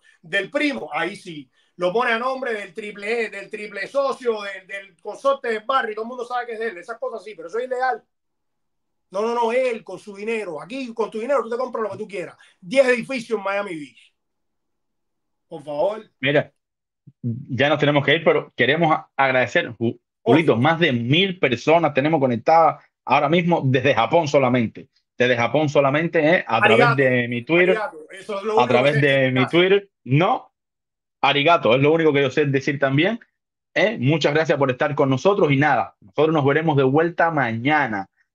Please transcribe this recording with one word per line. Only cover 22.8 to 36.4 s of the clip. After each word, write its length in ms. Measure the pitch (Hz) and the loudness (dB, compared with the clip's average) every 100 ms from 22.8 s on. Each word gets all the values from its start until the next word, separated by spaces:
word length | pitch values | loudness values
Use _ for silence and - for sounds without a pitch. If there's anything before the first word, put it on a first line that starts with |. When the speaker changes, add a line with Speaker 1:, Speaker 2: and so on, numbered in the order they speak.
| _ _ - | _ _ 0
Speaker 2:
ahora 240 | 135 147 | 2 2
mismo 320 | 175 175 165 | 0 2 0
desde 300 | 135 127 139 | 2 0 2
Japón 340 | 120 113 165 147 | 2 2 2 2
solamente. 640 | 143 127 123 107 - 82 _ _ - | 2 2 2 -2 -6 -20 _ _ -2
Desde 200 | 123 120 | 0 2
Japón 320 | 117 151 151 | 0 0 0
solamente, 500 | 147 139 147 170 165 | 2 2 2 0 0
¿eh? 260 | 156 180 - | 2 2 0
A 120 | 113 | 0
Speaker 1:
Arigato. 380 | 208 117 240 131 | 2 4 4 4
Speaker 2:
través 20 | |
de 300 | 131 123 120 | 2 2 -2
mi 140 | 120 | -6
Twitter. 340 | 120 170 180 214 | -2 2 2 0
Speaker 1:
Arigato. 320 | 208 - - | -2 -10 -20
Eso 280 | 190 185 196 | -20 -10 -8
es 40 | |
lo 100 | 214 | -2
Speaker 2:
A 20 | 214 | 0
Speaker 1:
único 120 | 123 | 2
Speaker 2:
través 260 | 123 139 147 | 2 2 2
Speaker 1:
que 40 | |
sé 60 | 143 | 2
Speaker 2:
de 80 | |
Speaker 1:
decir. 200 | 135 131 | 2 2
Speaker 2:
mi 140 | 127 127 | 0 0
Twitter. 420 | 165 185 202 196 _ | 2 4 2 0 _
No, 480 | 120 139 196 262 - _ _ _ _ _ _ - | 0 2 2 0 -6 _ _ _ _ _ _ -2
arigato, 520 | 135 139 147 170 107 | 0 2 4 4 4
es 80 | 127 | 4
lo 120 | 143 | 4
único 180 | 165 156 | 4 4
que 120 | 139 | 2
yo 60 | 139 | 0
sé 160 | - 147 | 0 0
decir 320 | 135 151 143 | 0 -2 -2
también. 420 | 139 135 185 233 _ _ _ _ _ | 0 2 0 -2 _ _ _ _ _
¿Eh? 240 | - 190 - | 0 0 0
Muchas 340 | 123 160 160 | 0 2 2
gracias 240 | 151 156 143 | 0 0 2
por 120 | 135 | 2
estar 240 | 123 151 143 | 0 -2 0
con 140 | 139 | 0
nosotros 400 | 131 190 202 156 | 2 2 2 2
y 60 | 139 | 2
nada, 400 | 147 123 - _ | 2 0 -2 _
nosotros 320 | 101 - 156 | -12 0 2
nos 100 | 160 | 2